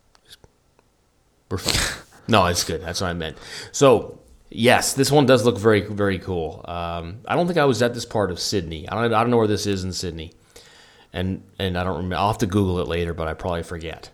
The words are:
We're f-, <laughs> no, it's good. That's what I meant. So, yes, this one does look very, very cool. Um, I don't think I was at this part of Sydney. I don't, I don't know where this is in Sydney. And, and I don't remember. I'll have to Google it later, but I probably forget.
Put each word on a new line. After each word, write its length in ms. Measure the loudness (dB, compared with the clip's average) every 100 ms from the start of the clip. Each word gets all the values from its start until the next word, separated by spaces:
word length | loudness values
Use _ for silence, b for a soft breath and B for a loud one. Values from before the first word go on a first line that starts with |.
| _ _ _ -20 _ _ _ _ _ _ _ _ _ _ -8
We're 80 | -4
f-, 480 | -2 0 -2 -6 -14 -12
<laughs> 40 | 2
no, 180 | 4 4
it's 180 | 2 -2
good. 160 | -6
That's 180 | -6 -6
what 60 | -4
I 60 |
meant. 240 | -4 -6 -10 B B B
So, 480 | 4 6 6 2 -12 -20 -20 -16
yes, 420 | 0 4 4 4
this 160 | 0 2
one 140 | 4 6
does 180 | 6
look 140 | 4 2
very, 240 | 4 4
very 380 | 2 -2 0 -2
cool. 440 | -4 -4 -6 -8 -10
Um, 540 | -8 -6 -6 -8 -10 -2
I 80 | 0
don't 120 | 0
think 100 | 2
I 80 | 2
was 160 | 4
at 140 | 0 -2
this 100 | -4
part 240 | -2 -2
of 100 | -2
Sydney. 480 | -4 -2 -4 -6 -6
I 60 | -2
don't, 160 | 0
I 100 | 2
don't 100 | 4
know 60 | 4
where 100 | 4
this 180 | 2 -2
is 180 | -2
in 100 | -4
Sydney. 400 | -6 -8 -8 -12 -16 b b b b b b b
And, 280 | -6 -4 -4 -8 -6
and 200 | -4 -2
I 60 |
don't 120 | -2 -4
remember. 180 | -4 -2
I'll 100 | 0
have 100 | 0
to 60 | 0
Google 320 | 2 2 0
it 80 | -2
later, 260 | -2 -4 -4
but 120 | -6
I 60 |
probably 300 | -6 -4 -4
forget. 480 | -6 -10 -10 -12 -16